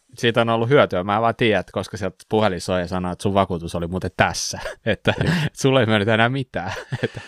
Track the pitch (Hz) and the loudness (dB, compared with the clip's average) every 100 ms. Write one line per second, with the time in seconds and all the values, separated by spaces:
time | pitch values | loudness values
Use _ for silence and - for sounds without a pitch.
0 | _ - 120 117 117 113 117 139 98 92 | _ -4 0 2 2 2 4 4 4 0
1 | 101 104 113 - 117 98 - 104 92 92 | 0 2 0 2 2 2 0 -6 -6 -6
2 | 95 - - 110 107 87 - 92 87 92 | -8 -8 -2 0 2 0 -2 -2 -2 -4
3 | 90 87 101 98 95 87 85 87 85 90 | -6 -4 0 2 0 -2 -6 -6 -4 -4
4 | 92 - 95 - - - - - 110 - | -4 0 0 0 -8 -8 -10 -6 -4 -2
5 | - - - 175 151 - 135 131 110 110 | -2 -2 0 0 -2 0 2 4 4 2
6 | 101 110 117 135 127 - 92 - - 127 | 2 2 2 0 -6 -8 -8 -10 -10 -6
7 | - 110 | -6 -8